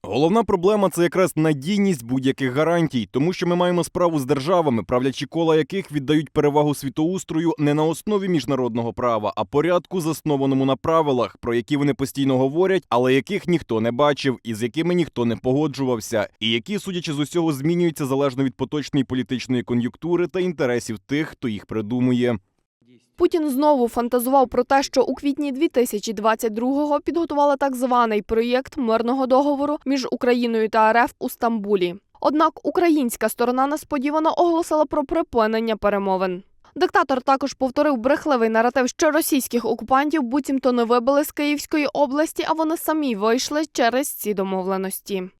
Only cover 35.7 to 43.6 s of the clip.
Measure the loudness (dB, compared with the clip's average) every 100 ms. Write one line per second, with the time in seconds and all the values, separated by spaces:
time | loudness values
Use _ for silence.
35.7 | 0 0 0 0 0 -2 -4 -12 _ -16
36.7 | -2 0 2 0 0 2 0 0 -2 -2
37.7 | 2 2 2 2 0 2 2 2 2 2
38.7 | 2 -2 2 2 2 0 -2 0 -4 -2
39.7 | -6 0 0 2 -2 0 -2 -2 0 0
40.7 | 0 2 2 4 2 0 -2 -2 -2 -2
41.7 | -2 -2 0 0 0 -2 -2 -4 -2 -2
42.7 | -2 -2 -2 -2 0 0 0 0 -4